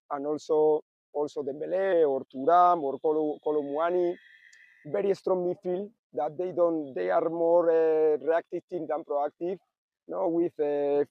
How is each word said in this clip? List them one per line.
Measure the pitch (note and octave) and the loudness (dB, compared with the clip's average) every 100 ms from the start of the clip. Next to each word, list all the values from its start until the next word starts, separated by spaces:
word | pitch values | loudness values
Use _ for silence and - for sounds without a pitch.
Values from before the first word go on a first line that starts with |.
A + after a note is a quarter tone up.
| - | -14
and | C#3+ C#3+ | -10 -8
also, | D3+ - D#3 D#3 D3+ - _ _ | -8 -4 0 0 0 -6 _ _
also | D3 D3+ - | -8 -8 -8
Dembélé | C#3 C#3+ D#3 F3+ G3 F3 D3+ | -10 -10 -6 -4 -2 0 0
or | C3+ - | -2 -8
Thuram | C3 C3+ F3 F3+ F3 | -6 2 4 4 2
or | C#3 C3+ | -4 -6
Kolo, | D#3+ D#3 D3+ C#3+ | -4 -2 -4 -6
Kolo | D#3 D3+ | -6 -4
Muani. | C#3+ C#3+ E3+ F3+ F3 F3+ _ _ _ _ _ _ D3 | -4 -6 -4 -2 -2 -6 _ _ _ _ _ _ -10
Very | G3 G3 | -6 -4
strong | F#3 F#3 F#3 | -4 -4 -4
midfield | F3+ E3+ F3+ F3+ G#3 _ _ | -4 -6 -8 -8 -10 _ _
that | - D3+ D3 | 4 6 6
they | F#3 | 2
don't, | E3+ E3+ D#3+ C#3 | 4 4 4 -4
they | D3+ F3+ | -4 0
are | F3+ D#3+ | 2 2
more, | E3 E3 F3 E3+ | 2 6 6 6
uh, | E3 D#3+ D#3 D#3 D3+ | 4 4 4 4 2
reactive | C#3+ E3 - F3 - | 0 -2 -2 -10 -8
team | F3+ D#3 | -8 -6
than | D3+ | -6
proactive, | D#3+ C#3+ D3 - E3+ F#3 _ _ _ _ - | -4 -4 -4 -6 -8 -8 _ _ _ _ -12
no? | F3 F#3+ | -4 -2
With, | E3+ E3+ - | -2 -2 -4
uh, | D3 C#3+ C#3+ C#3+ C#3+ | -4 -2 -2 -2 -2